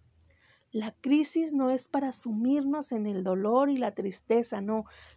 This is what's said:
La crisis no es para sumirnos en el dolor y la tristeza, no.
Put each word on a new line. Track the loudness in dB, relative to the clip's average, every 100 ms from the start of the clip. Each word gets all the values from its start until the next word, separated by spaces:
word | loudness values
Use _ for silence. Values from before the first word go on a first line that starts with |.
| _ _ _ _ _ _ _
La | -6 -6
crisis | -4 2 2 2 0 0
no | 0 2
es | 0 -2
para | -4 -2
sumirnos | -6 -6 0 2 2 2 -2 -2
en | -4 -2
el | -2
dolor | 0 0 2 4 4
y | 2
la | -2
tristeza, | -4 -6 -4 0 0 0 -4
no. | -4 -4 -6 -14 -20